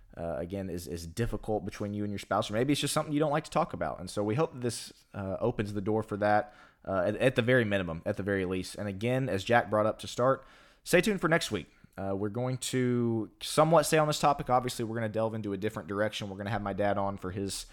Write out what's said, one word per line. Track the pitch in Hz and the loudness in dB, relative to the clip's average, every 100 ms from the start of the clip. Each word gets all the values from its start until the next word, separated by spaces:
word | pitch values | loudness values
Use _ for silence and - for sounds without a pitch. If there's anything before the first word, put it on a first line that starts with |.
| - - | -18 -8
uh, | 85 71 | -6 -4
again, | 87 98 95 | -4 -6 -6
is, | 87 - | -6 -6
is | 85 82 | -8 -6
difficult | 82 117 104 - 107 98 | -4 -4 -4 -2 -4 -4
between | - 104 104 | -6 -6 -4
you | |
and | 104 | -4
your | 98 | -6
spouse, | - 98 107 | -2 -2 0
or | |
maybe | 107 139 | 0 2
it's | 143 | 0
just | 143 | 0
something | 156 156 | -2 0
you | 147 | 0
don't | 151 | 0
like | 151 - | 0 -2
to | |
talk | 156 160 | -2 -2
about. | 87 78 57 | -2 -4 -6
And | 92 | -6
so | 107 | -2
we | 104 117 | 0 2
hope | - | 0
that | 127 | -2
this, | 120 - - - _ 101 | -6 -6 -10 -18 _ -8
uh, | 95 92 | -6 -2
opens | 117 - 104 | -2 0 -2
the | 104 | -2
door | 98 110 | 0 0
for | 104 101 | 0 0
that, | 104 104 - - - _ - | 4 4 2 -8 -20 _ -4
uh, | 95 92 | 0 0
at, | 92 | 2
at | 127 123 | 2 4
the | |
very | 117 127 107 | 4 4 4
minimum, | 101 87 82 104 | 2 0 -4 -4
at | 101 | -2
the | |
very | 98 98 92 | 0 0 0
least. | 92 90 - | -2 -4 -6
And | 104 | -6
again, | 95 117 131 131 | -2 0 0 0
as | 95 | 0
Jack | 104 117 104 | 4 4 4
brought | 107 107 | 2 2
up | - | 0
to | 101 | -6
start, | - 127 127 - - - _ | 0 2 2 -4 -20 -20 _
stay | - 180 | 2 4
tuned | 214 196 | 4 2
for | 160 | 2
next | 170 - | 2 0
week. | 95 - _ - - | -6 -6 _ -18 -8
Uh, | 98 98 | -4 -2
we're | 104 | -2
going | 113 127 127 | -2 -4 -4
to | - 131 123 120 117 113 101 - | -2 0 2 2 2 0 -2 -8
somewhat | - - 160 160 147 | -2 4 6 6 6
stay | 156 | 4
on | 151 | 4
this | 147 | 2
topic. | 147 143 135 | 2 2 2
Obviously, | 123 123 - 113 | 0 0 -4 -4
we're | 117 | -2
gonna | 110 | -2
delve | 107 113 | 0 -2
into | 110 104 | -2 -4
a | 98 | -2
different | 107 107 82 | -4 -4 -4
direction. | 101 107 - 104 | 0 0 -2 -8
We're | 95 | -6
gonna | 101 | -4
have | 107 | -2
my | 101 | -2
dad | 98 101 101 | 2 2 2
on | 98 98 | 0 -2
for | 92 | -6
his, | 98 98 - - | -4 -4 -6 -10